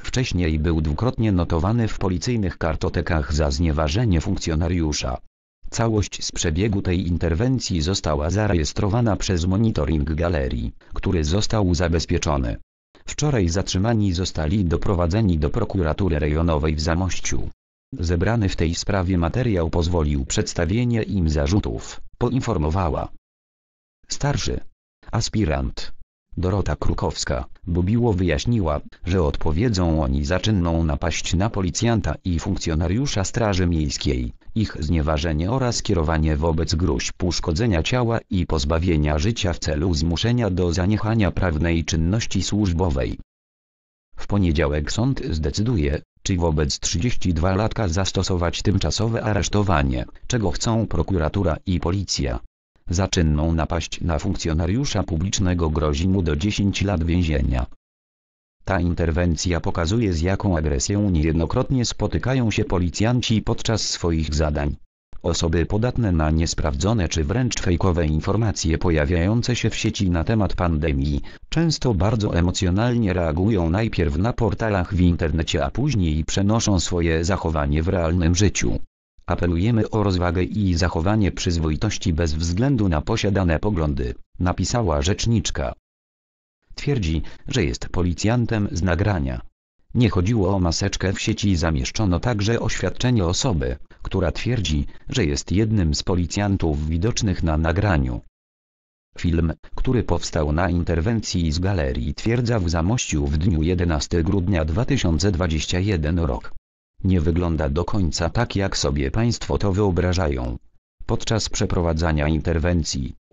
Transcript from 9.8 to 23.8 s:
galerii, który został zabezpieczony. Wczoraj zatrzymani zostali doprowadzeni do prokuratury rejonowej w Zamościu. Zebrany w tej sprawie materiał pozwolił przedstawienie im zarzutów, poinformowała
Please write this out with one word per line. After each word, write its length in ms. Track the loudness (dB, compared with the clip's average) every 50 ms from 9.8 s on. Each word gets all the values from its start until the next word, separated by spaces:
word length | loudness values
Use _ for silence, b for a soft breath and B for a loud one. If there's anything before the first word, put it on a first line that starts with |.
| 0 0 0 0 0 -2 -2
galerii, 580 | -2 0 0 0 -2 -2 -2 -4 -4 -6 -8 -10 B B B B
który 300 | -4 -2 0 0 0 0
został 500 | 0 0 0 0 0 0 2 2 2 2
zabezpieczony. 800 | 2 2 2 2 0 0 0 -2 0 0 0 0 0 -2 -4 -6 -8 -12 _ _ _ _ _ _ B B
Wczoraj 420 | -10 -6 -2 -2 0 2 2 2 2
zatrzymani 640 | 0 -2 -2 -2 -2 0 0 2 2 2 2 0
zostali 520 | 0 0 -2 -4 -4 -4 -2 0 0 0 2
doprowadzeni 760 | 2 0 0 2 0 2 2 2 2 2 2 2 2 2 2
do 120 | 0 0
prokuratury 680 | 0 -2 -2 -2 0 0 0 0 0 0 0 0 0 0
rejonowej 560 | 0 0 0 2 2 2 2 2 2 0 0
w 60 | 0
Zamościu. 680 | 0 0 0 0 0 0 0 -2 0 0 0 -2 -2 -2 -6 -12 _ _ _ _ _ _ -8 -4
Zebrany 500 | -2 0 0 2 2 0 2 2 0 0
w 80 | 0
tej 180 | 0 0 0 0
sprawie 440 | -2 -2 -2 0 0 0 0 2 2
materiał 520 | 2 0 0 0 0 0 0 0 0 0
pozwolił 540 | 0 0 0 2 2 2 2 2 0 -2 -2
przedstawienie 800 | -2 -2 -2 -2 -2 -2 -2 0 0 0 0 0 0 0 0
im 280 | -2 -2 0 0 2 2
zarzutów, 680 | 2 2 2 2 2 2 0 0 -6 -8 -10 -12 -12 -12 -14 -14 -6 -4
poinformowała 920 | -2 0 0 -2 -2 -2 -2 0 0 0 0 0 0 0 -2 -2 -4 -6 -10 -16 -20 _ _ _ _ _ _ _ _ _ _ _